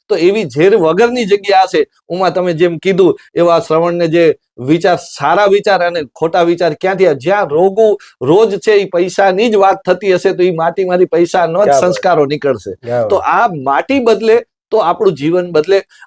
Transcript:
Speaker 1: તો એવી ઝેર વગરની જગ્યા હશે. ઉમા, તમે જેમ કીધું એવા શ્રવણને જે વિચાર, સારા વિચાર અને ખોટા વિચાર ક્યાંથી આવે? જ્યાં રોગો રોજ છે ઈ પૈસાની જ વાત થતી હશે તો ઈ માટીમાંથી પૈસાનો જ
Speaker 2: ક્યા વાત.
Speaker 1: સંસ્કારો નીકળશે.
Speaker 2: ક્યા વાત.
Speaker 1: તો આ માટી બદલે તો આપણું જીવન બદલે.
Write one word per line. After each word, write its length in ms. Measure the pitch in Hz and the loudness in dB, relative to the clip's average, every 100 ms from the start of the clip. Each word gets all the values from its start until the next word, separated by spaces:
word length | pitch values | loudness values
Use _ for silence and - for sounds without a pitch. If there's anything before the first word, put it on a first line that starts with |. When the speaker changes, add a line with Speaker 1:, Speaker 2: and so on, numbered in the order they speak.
| - | -4
Speaker 1:
તો 60 | 160 | 0
એવી 280 | 175 214 | 0 0
ઝેર 320 | 160 131 185 196 | -4 0 2 4
વગરની 500 | 160 175 240 247 196 | 2 2 0 0 -2
જગ્યા 340 | 202 196 190 | -2 2 2
હશે. 240 | 185 160 139 _ - | 2 0 -4 _ -10
ઉમા, 220 | 175 185 | -4 -2
તમે 240 | 180 180 | -2 -2
જેમ 240 | 160 175 165 | 0 0 0
કીધું 420 | 190 185 175 135 _ - | -2 2 2 0 _ -2
એવા 240 | 170 165 | 2 2
શ્રવણને 480 | 165 160 170 170 170 | 0 0 0 -2 0
જે 280 | 170 165 - _ - | 2 2 0 _ -8
વિચાર, 380 | 127 165 185 170 | -2 0 2 -2
સારા 500 | - - 143 175 208 | -4 -6 -2 0 2
વિચાર 420 | 202 208 185 175 | 2 0 0 -2
અને 140 | 170 139 - | -4 -10 -6
ખોટા 260 | 160 180 | -2 0
વિચાર 320 | 170 170 170 | 0 0 -2
ક્યાંથી 340 | 151 190 190 180 | -2 -4 0 0
આવે? 80 | 135 | -2
જ્યાં 300 | 143 202 170 | -2 -2 -2
રોગો 520 | 151 190 196 220 202 - - | 0 0 2 0 0 -8 -6
રોજ 380 | 127 190 220 196 | 0 2 2 0
છે 120 | 220 | 0
ઈ 140 | 202 190 | 0 0
પૈસાની 640 | 175 185 - 196 185 240 | -2 -2 0 0 0 0
જ 60 | 208 | 2
વાત 220 | 190 185 185 | 2 2 -2
થતી 260 | 180 196 | -2 0
હશે 200 | 180 190 | 0 0
તો 100 | 170 | 0
ઈ 80 | 180 | -2
માટીમાંથી 540 | 165 165 170 185 180 175 | 0 -4 -4 -2 0 0
પૈસાનો 560 | 165 175 185 165 175 | 0 0 0 0 0
જ 20 | |
Speaker 2:
ક્યા 100 | - | 2
વાત. 100 | - | 2
Speaker 1:
સંસ્કારો 420 | 180 - 185 165 139 | 0 0 0 0 0
નીકળશે. 480 | 147 143 113 101 | -2 -4 -4 -8
Speaker 2:
ક્યા 260 | 90 120 120 | -12 -6 -2
વાત. 100 | 110 | 0
Speaker 1:
તો 60 | 196 | -2
આ 320 | 143 180 233 | 0 0 0
માટી 520 | 156 131 143 - 277 | -2 -4 -2 0 0
બદલે 460 | 226 208 220 233 - _ _ | 0 0 2 0 0 _ _
તો 60 | 220 | -2
આપણું 360 | 165 180 196 | 0 0 -2
જીવન 380 | 135 151 180 175 | -2 -2 -2 -2
બદલે. 320 | 156 156 196 - _ | -2 0 0 -2 _